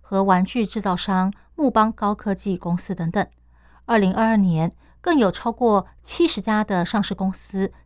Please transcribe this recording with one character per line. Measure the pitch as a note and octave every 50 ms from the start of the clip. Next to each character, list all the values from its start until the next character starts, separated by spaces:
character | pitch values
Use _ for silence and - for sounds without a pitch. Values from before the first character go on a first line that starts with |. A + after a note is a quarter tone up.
和 | _ - G3 F#3+ G3
玩 | G3 F#3 F3+ F#3+
具 | - - B3 G#3+
制 | F#3+ - A3
造 | G3+ G3+ F3+
商 | F3+ - - F#3+ F#3 F#3 G3 G3+ - - _ _
木 | - D4+ B3
邦 | G#3 A3+ G#3+ A3
高 | A3+ - G#3+ G3+ G#3
科 | - - G#3 G3
技 | F#3 - G3+ F#3
公 | F3 - F3 F3
司 | F3 - - F#3+
等 | - E3+ D#3+
等。 | - G#3 F3+ - _ _ _ _ _ _ _ _ - _ _
二 | - A#3+ A3
零 | G3 F#3 F#3+
二 | G#3+ A3
二 | A3+ A3+
年， | G#3 G3 F3+ E3 D#3+ D#3+ E3+ - - _ - - _
更 | - F4+ E4
有 | C#4+ A3 F#3
超 | E3 - - A#3
过 | G#3+ - B3 A3+ G#3 F#3+ - - - -
七 | - - - - E4+
十 | D#4+ - G#3+
家 | F#3+ A3+ G#3+ G#3+ G#3+
的 | - G3+ F3+ E3+
上 | - - G#3+
市 | G3+ - F#3+
公 | - G3 F#3+
司 | F#3 - - - - F#3+ F#3+ - - - -